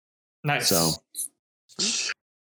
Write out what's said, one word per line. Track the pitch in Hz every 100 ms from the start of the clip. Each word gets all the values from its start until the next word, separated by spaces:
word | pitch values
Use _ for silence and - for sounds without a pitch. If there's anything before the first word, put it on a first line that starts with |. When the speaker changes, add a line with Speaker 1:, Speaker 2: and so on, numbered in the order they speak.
| _ _ _ _
Speaker 1:
Nice. | 147 139 -
Speaker 2:
So, | 87 82 78 _ - - _ _ _ _ - 220 - - - _ _ _ _